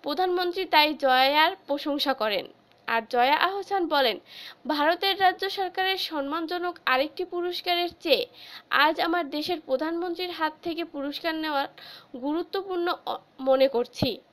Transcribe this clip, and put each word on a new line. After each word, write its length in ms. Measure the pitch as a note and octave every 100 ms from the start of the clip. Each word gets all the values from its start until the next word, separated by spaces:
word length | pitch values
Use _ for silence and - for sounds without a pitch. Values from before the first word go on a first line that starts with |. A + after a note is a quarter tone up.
প্রধানমন্ত্রী 640 | - D4 F#4 F4+ F4+ F4 F#4
তাই 280 | D#4+ D4+
জয়ার 600 | D4+ C4+ B3+ C4 D4 D#4+ F#4+ -
প্রশংসা 460 | C#4 D4+ C#4+ C#4+
করেন। 340 | - G#3+ G3 - - _ _ -
আর 140 | A3+ A3
জয়া 260 | B3 B3 D4+
আহসান 520 | F4+ G4 F#4+ G4 E4
বলেন, 320 | D4 C4 G3 _ - - - B3
"ভারতের 520 | D4 D4 F4 G4 G4
রাজ্য 300 | F#4+ F#4 G4
সরকারের 480 | G4 F#4 F4+ F#4+ F#4+
সম্মানজনক 840 | - D#4+ C#4 D#4+ D#4+ F4+ F4 F4 -
আরেকটি 400 | C4 D4+ - F4+
পুরস্কারের 640 | F4 F4 F4 - F4 F4 -
চেয়ে 260 | E4+ A#3 - - - - -
আজ 320 | C4 D4 D#4+
আমার 280 | E4 F4 D4
দেশের 300 | D4 D4+ E4+
প্রধানমন্ত্রীর 720 | - C4 D#4 E4+ F4+ E4+ F4+
হাত 220 | E4+ D#4 D4+
থেকে 240 | F4 D#4+ E4+
পুরস্কার 500 | D4 C#4 C#4+ E4+ D#4+
নেওয়ার 320 | D#4 C#4+ - - - - - B3+
গুরুত্বপূর্ণ 760 | C4 D#4 F4 G4 F#4+ F4+ F4 E4+ -
অ-, 120 | - _ _
মনে 280 | C4 C4+ C4+
করছি। 500 | A#3 B3 - C4+ G3+ _